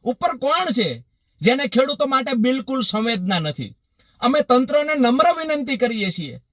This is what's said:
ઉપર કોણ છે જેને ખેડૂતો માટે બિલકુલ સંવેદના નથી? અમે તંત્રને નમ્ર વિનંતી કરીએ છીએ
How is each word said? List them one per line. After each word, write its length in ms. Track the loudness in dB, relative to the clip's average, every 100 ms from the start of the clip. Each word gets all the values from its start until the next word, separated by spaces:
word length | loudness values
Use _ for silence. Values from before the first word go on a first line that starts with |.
ઉપર 280 | -4 -2 -2 -2
કોણ 300 | 0 0 0 -2
છે 120 | -2 -4 -14 _ _ _
જેને 240 | 0 2 0
ખેડૂતો 360 | 0 0 0 0
માટે 260 | 0 0 0
બિલકુલ 360 | 2 0 -2 -4
સંવેદના 580 | -2 -2 -2 -2 -2 -2
નથી? 340 | -2 -6 -10 -12 _ _ _ _
અમે 180 | 0 0
તંત્રને 520 | 4 2 4 0 0
નમ્ર 340 | 2 2 4 4
વિનંતી 460 | 2 -2 -4 -2 -2
કરીએ 260 | 0 0 -4
છીએ 240 | -4 -10 -12 _